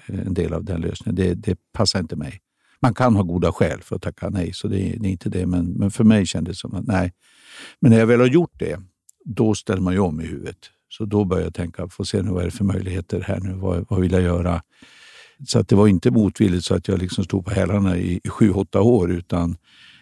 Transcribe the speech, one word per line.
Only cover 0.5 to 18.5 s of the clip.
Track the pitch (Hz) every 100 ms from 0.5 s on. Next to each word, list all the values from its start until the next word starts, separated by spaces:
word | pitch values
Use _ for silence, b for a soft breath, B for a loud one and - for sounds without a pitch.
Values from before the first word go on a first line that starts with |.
av | 82
den | 85 85
lösningen. | 85 - - 87
Det, | 90
det | 87 - 92 _
passar | - 101 98
inte | 85 76
mig." | 78 107 _ _ _ _
Man | 127
kan | - 127 104
ha |
goda | 87 87 85
skäl | - 101 -
för | - 95
att |
tacka | 85 - 90
nej, | 95 85
så | 90 -
det, | 98
det | 92 90 98
är |
inte | 90 -
det. | 92 92
Men, | 90 87
men | - 98
för | -
mig | 110 107 90
kändes | 87 85 92
det |
som | - 95
att | -
nej. | 95 95 - B B B B B -
Men | 120
när | 113
jag | 113
väl | 120
har | 127
gjort | 156 170 -
det, | 92 85 92 _ _ _ -
då | 104 113 104
ställer | - 95
man | 90
ju | 92
om | 92 78
i | 80
huvudet. | 80 - - - _ _ -
Så | 107
då | 104 98
började | 90 85
jag |
tänka, | - 87 - 90
"Får | -
se | 95 101
nu, | 95
vad | 90
är | 87
det |
för | - 98
möjligheter | 95 95 92 90 90
här | 101 95
nu? | 92
Vad, | 92 95 87 -
vad | 92
vill | 92
jag | 92
göra?" | 90 87 87 85 - b b b b b b - 135
Så | 117
att | 95
det | 101
var | 107
inte | 92 123
motvilligt | 123 98 - 101 90 -
så | 95
att | -
jag | 92
liksom | 90 -
stod | 92 98 90
på |
hälarna | 98 95 104 95 90
i, | 92 90
i | -
sju, | - 110